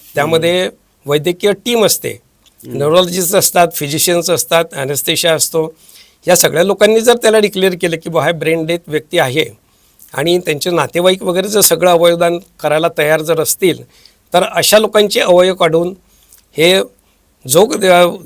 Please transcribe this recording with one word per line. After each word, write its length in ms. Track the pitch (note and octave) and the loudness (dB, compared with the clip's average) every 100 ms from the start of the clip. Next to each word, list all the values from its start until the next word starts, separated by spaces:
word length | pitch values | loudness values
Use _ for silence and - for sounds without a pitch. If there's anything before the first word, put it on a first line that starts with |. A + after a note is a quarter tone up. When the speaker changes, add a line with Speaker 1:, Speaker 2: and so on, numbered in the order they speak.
| - | -10
Speaker 1:
त्यामध्ये 480 | - D3 E3 E3 F3+ | -4 0 0 0 -2
Speaker 2:
हम्म. 480 | F#3+ - _ _ C3+ | -4 -8 _ _ -4
Speaker 1:
वैद्यकीय 420 | D3 D3+ F3+ G3+ | -2 -2 -2 -2
टीम 340 | G3+ A#3+ A#3 G3 | -2 -2 0 0
असते, 240 | - B2+ | 0 -6
Speaker 2:
हम्म. 640 | G#2+ _ _ _ _ B2 B2 | -12 _ _ _ _ -12 -4
Speaker 1:
न्यूरोलॉजिस्ट 580 | C#3+ E3+ F3+ F3+ F3 | 0 2 2 -2 -2
असतात, 340 | G3 - F#3 F3 | 0 0 2 0
फिजिशियन्स 560 | - C#3+ D3+ F3 F3 E3+ | 0 -6 -4 -2 -2 0
असतात, 340 | D#3+ - E3 E3+ | -2 0 -2 -2
ॲनेस्थेशिया 600 | - C3+ C#3+ - D#3+ E3+ | -6 -6 -6 -4 -2 0
असतो. 400 | D#3 - E3 D#3+ - _ - _ _ - | 0 -2 -4 -4 -8 _ -20 _ _ 0
या 80 | F3 | 2
सगळ्या 260 | - D3 | 2 0
लोकांनी 380 | F#3+ G3 G#3 A3 | 0 2 2 2
जर 160 | A3+ A#3 | 2 2
त्याला 220 | A3+ G#3+ | 2 2
डिक्लेअर 360 | G#3 G3 F#3+ F3+ | 2 0 -2 -2
केलं 140 | F3 E3 | -4 -6
की 140 | E3 | -6
बुवा 140 | D#3+ | -2
हा 80 | D3 | -2
ब्रेन 340 | E3 D3+ E3 D#3+ | -2 -2 -2 -2
डेथ 120 | E3+ - | -6 -4
व्यक्ती 320 | D3+ - F3 | -6 -4 -2
आहे 260 | C3+ C3+ - - _ _ _ _ - | -2 -2 -4 -6 _ _ _ _ -12
आणि 240 | - D#3 F3+ | -6 -2 -2
त्यांचे 320 | E3+ D3 F#3 | -2 -6 -2
नातेवाईक 520 | E3+ C3+ E3+ F3+ F#3+ | -2 -2 0 0 0
वगैरे 260 | G3 F3 G3 | -2 -4 -2
जर 120 | G#3 | 0
सगळं 300 | F#3+ E3 F3+ | 0 2 2
अवयवदान 480 | E3+ E3+ E3+ E3+ E3+ - _ | 4 4 2 0 -2 -8 _
करायला 280 | D#3 D3+ E3 E3 | -2 0 -2 -2
तयार 240 | D3+ D#3 | 0 0
जर 180 | D#3 D#3+ | 0 -2
असतील 440 | D3+ - F#3 B2+ B2 _ _ _ _ | -2 -2 -2 -2 -8 _ _ _ _
तर 80 | F3 | -2
अशा 360 | F#3 E3+ - G#3 | 0 -2 2 2
लोकांचे 420 | G#3+ G#3+ G#3 A3+ | 2 2 0 0
अवयव 340 | - F3+ F#3 | 2 4 4
काढून 400 | F#3 E3+ D#3+ F3 G3 _ _ _ - _ - | 2 0 0 -2 -6 _ _ _ -20 _ 0
हे 240 | E3 F#3+ G3 _ _ _ _ _ C3+ | 2 2 -2 _ _ _ _ _ -2
जो, 180 | D#3 A3 | 2 2
अ, 460 | C#4+ F#3+ F3 F3 G3 | 2 2 4 2 0